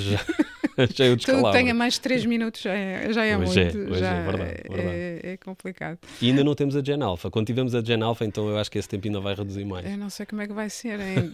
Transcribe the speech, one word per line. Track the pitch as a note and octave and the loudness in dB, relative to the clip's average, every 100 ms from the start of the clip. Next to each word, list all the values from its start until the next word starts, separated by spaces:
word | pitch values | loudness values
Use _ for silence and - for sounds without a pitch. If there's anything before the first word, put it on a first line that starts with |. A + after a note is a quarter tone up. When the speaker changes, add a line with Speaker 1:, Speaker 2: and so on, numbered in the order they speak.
Speaker 1:
já, | G2+ G2+ | 0 -2
<laughs> | - - - - - - A#2+ | 0 -2 -2 -4 -2 2 2
já | - B2+ | 6 6
é | |
o | |
Speaker 2:
Tudo | A#2+ | 6
que | - | 4
Speaker 1:
descalabro. | C4+ D#3+ | 4 6
Speaker 2:
tenha | B3 B3 | 6 4
mais | A#3 A#3+ | 2 0
de | - | 0
três | - B3+ A3 | 0 0 2
minutos | A#3 A3+ - | 0 -2 -4
já | G#3 | -4
é, | G3 F#3+ F#3 - | -2 -2 -2 -2
já | A3+ | 0
é | A3 G#3 | 2 2
Speaker 1:
Hoje | F3+ F3+ | 4 4
é, | F2 | 4
Speaker 2:
muito, | G#3 | 2
Speaker 1:
hoje | - - | -2 0
é, | |
Speaker 2:
já | - F2 | 0 0
Speaker 1:
verdade, | E2 F#2+ - | 0 -2 -4
Speaker 2:
é, | - - | -8 -8
Speaker 1:
verdade. | F#3+ F3 F3 | -4 -4 -4
Speaker 2:
é, | F3 E3 F3+ | -6 -8 -10
é | F#3+ | -12
complicado. | - F#3 F#3 F3+ D#3 E3+ - - | -14 -12 -12 -10 -10 -10 -16 0
Speaker 1:
E | A#2+ | 4
ainda | C#3 | 6
não | C#3+ C#3+ | 4 2
temos | C#3+ C#3+ | 0 0
a | |
Gen | C3+ C#3+ | 0 0
Alpha. | A#2 F2+ G2 | 0 -2 -2
Quando | A2+ A2 | 0 0
tivermos | A#2+ B2+ A#2+ | 0 0 0
a | |
Gen | A2+ A2+ | 2 2
Alpha, | A2 A2 A2 | 2 0 -2
então | G#2+ G#2 | -2 0
eu | G#2 | 0
acho | G#2 | -2
que | G#2 | -4
esse | - | -4
tempo | G2+ G#2+ | -4 -2
ainda | G#2 | -2
vai | G2+ G2 | -2 -4
reduzir | G2 G2 G2+ | -4 -4 -4
mais. | F#2 F#3 | -6 -6
Speaker 2:
Eu | G3+ | -8
não | G3+ | -8
sei | - G#3 | -10 -10
como | G#3+ | -8
é | G#3 | -8
que | |
vai | G#3 G#3+ | -6 -8
ser | - A#3+ G#3 | -8 -6 -6
em | F#3+ F#3+ E3+ | -2 -2 0